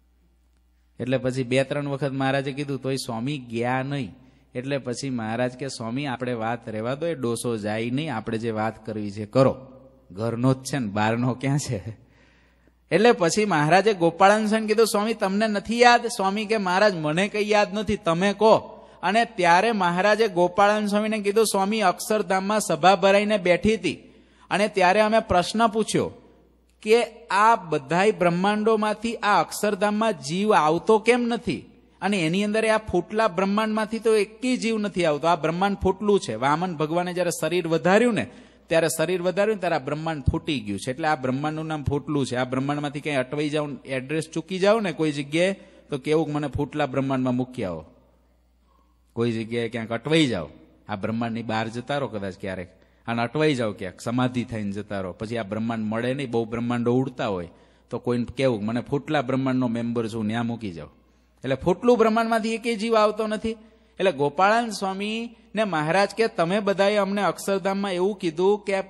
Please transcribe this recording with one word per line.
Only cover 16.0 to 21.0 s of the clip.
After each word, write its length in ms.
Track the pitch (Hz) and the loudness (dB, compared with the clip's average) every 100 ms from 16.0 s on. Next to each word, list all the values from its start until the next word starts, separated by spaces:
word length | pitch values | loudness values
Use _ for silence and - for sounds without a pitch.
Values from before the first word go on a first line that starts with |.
| 233 | 2
સ્વામી 380 | - 190 202 208 | -2 -2 -2 -2
કે, 120 | 220 | -2
"મહારાજ, 380 | 185 185 208 175 | 0 4 4 2
મને 320 | 151 160 202 | 0 0 0
કંઈ 220 | 208 208 | 0 2
યાદ 240 | 208 190 | 2 2
નથી, 240 | 202 214 202 | -2 -4 -2
તમે 360 | 165 165 202 | 0 2 2
કહો." 240 | 202 220 160 - - - - | 4 6 6 4 -16 -20 -6
અને 220 | 175 214 233 | 0 2 0
ત્યારે 460 | - 170 175 220 | 2 4 6 4
મહારાજે 560 | 214 175 175 202 214 220 | 2 0 2 4 4 2
ગોપાળાનંદ 640 | 175 175 180 202 214 208 | 2 2 4 4 4 0
સ્વામીને 300 | 208 | 0